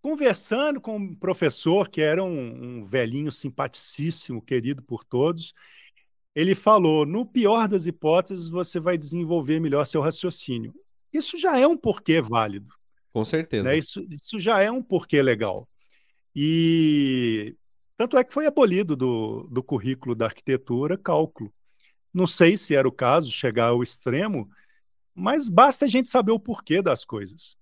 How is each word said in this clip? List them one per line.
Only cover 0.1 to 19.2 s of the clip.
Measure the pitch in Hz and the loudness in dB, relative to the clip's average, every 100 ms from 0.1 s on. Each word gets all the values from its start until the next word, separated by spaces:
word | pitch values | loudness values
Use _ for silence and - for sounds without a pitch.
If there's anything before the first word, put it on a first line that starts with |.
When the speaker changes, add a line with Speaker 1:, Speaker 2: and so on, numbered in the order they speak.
| 311 269 196 - 220 302 277 | 0 2 2 0 0 -2 -4
Speaker 1:
com | 233 214 | -8 -8
um | 190 | -10
professor | 165 180 185 160 - 160 185 190 | -6 -4 0 0 0 0 2 0
que | - | 0
era | 151 165 | 0 0
um, | 190 160 120 123 123 123 | -2 -6 -8 -12 -12 -14
um | |
velhinho | 98 131 117 131 151 | -4 -2 -2 -4 -6
simpaticíssimo, | - 139 123 139 - - - 156 165 - 120 | -8 -10 -8 -8 -4 -6 -4 -4 -4 -6 -10
querido | - 131 117 139 | -2 -2 -2 -8
por | 120 113 | -8 -12
todos, | _ 123 147 170 165 _ - - - _ _ _ _ | _ 0 0 -2 -10 _ -20 -20 -20 _ _ _ _
ele | - 175 | -2 0
falou, | 190 - 214 170 156 147 | 2 4 4 6 2 0
"No | 196 247 | -2 -4
pior | 254 208 226 214 | 0 2 2 2
das | 196 165 | -2 -4
hipóteses, | 165 156 170 185 190 165 | -4 2 2 0 -8 -8
você | 170 175 175 | -6 -4 -4
vai | 160 175 | -2 -2
desenvolver | 147 170 165 170 135 156 | -4 -6 -2 -2 0 -2
melhor | 160 143 139 | 0 0 0
seu | 160 | 0
raciocínio." | 147 - 185 - - 120 110 - _ _ _ | -2 -2 -6 -6 -6 -8 -8 -16 _ _ _
Isso | 302 - 339 | -6 -6 -2
já | 349 277 | 0 4
é | 277 | 2
um | 330 | 2
porquê | 226 190 - 160 | -2 -4 0 0
válido. | 117 117 107 101 104 _ _ _ _ | 2 -2 -2 -6 -14 _ _ _ _
Speaker 2:
Com | 117 | -6
certeza. | 110 160 160 113 123 | -2 -4 -4 -4 0
Speaker 1:
Né? | 151 | -2
Isso, | 143 196 196 | -2 -12 -14
isso | 147 - 220 | -14 -12 -6
já | 185 214 | 0 2
é | 208 | 2
um | 254 | -2
porquê | 247 180 - 147 | -2 -4 2 2
legal. | 131 113 107 98 - _ _ _ _ _ _ | 4 2 -2 -4 -12 _ _ _ _ _ _
E | - 147 165 165 165 156 147 139 127 120 110 107 - _ _ _ _ | -4 0 2 4 4 4 4 2 0 0 -2 -6 -14 _ _ _ _
tanto | 240 269 | 2 2
é | |
que | 247 | 2
foi | - 302 | 0 0
abolido | 294 233 180 190 139 | 2 2 2 -2 -2
do, | 127 117 | 0 -2